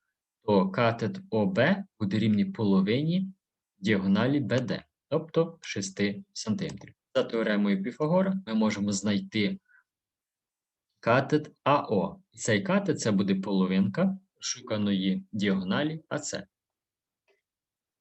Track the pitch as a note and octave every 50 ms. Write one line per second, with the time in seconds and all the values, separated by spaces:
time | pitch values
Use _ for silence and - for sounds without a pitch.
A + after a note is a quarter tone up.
0 | _ _ _ _ _ _ _ _ _ G#2+ G#2 F#2+ F#2 F#2+ - B2 A#2+ A2+ A2+ -
1 | A#2 G2+ - - - - - A2 G#2 F#2+ F#2+ A2 B2+ E3 G3+ G3 - - _ _
2 | - F#2+ A2 G#2+ A2+ A2+ G#2 G2+ G2 F#2+ G2 - A2 G2+ G2 F#2+ F#2+ G2+ A2+ C#3
3 | D3+ D#3+ F3 F#3+ F#3+ F#3+ - _ _ _ _ _ _ _ _ _ F#2+ A2 G#2+ F#2
4 | F#2+ G2 G2 G#2+ A#2+ C3+ C#3+ C#3+ A#2+ G2 A#2 C3 B2+ G2 F#2 - - _ _ _
5 | _ _ C#3 E3 - - - E3 E3 E3 - - - - - G#2 F#2+ - - -
6 | G2+ G2+ G2+ G2 - _ _ - - A2 G#2 F#2+ - - - - - - - _
7 | _ _ _ C3 B2 - A#2 A2+ G#2+ G#2+ G#2 G2+ G2+ G2+ G2+ F#2+ G2 B2 A#2 -
8 | D3+ D3+ F3 F#3 F#3+ F#3+ F#3+ - - A2+ A2 A2 A2 G#2+ G#2+ G2 G2+ G2+ G2+ G2
9 | G2+ G#2+ G#2 F#2+ G2 F#2+ - G#2+ G#2 G2 G2 - - _ _ _ _ _ _ _
10 | _ _ _ _ _ _ _ _ _ _ _ _ _ _ _ _ _ _ _ _
11 | - A#2 A#2+ C3+ - - D#3 D3+ D#3 - - _ _ C3 C#3+ D3 - - G#2+ F#2+
12 | E2 - - - _ _ _ - - - A2 G2 F#2+ G2 F#3 G3+ G3 - G#2 -
13 | - A#2 G#2 F#2+ G2 F#2+ G2 F#2+ - A2 G2 F#2+ F#2 F#2 F#2 F#2+ G2 - - E3
14 | F#3 F#3+ F#3+ - - _ _ _ - - - - - - A2 G#2 G2+ G2+ G2+ F#2+
15 | F#2+ G2 F#2 F#2+ - - - G#2 G#2 G2+ F#2+ F#2+ F#2 F#2 A2 C3+ D3 D#3 D#3 D#3+
16 | - _ C3+ - - - - - - _ _ _ _ _ _ _ _ _ _ _
17 | _ _ _ _ _ _ _ _ _ _ _ _ _ _ _ _ _ _ _ _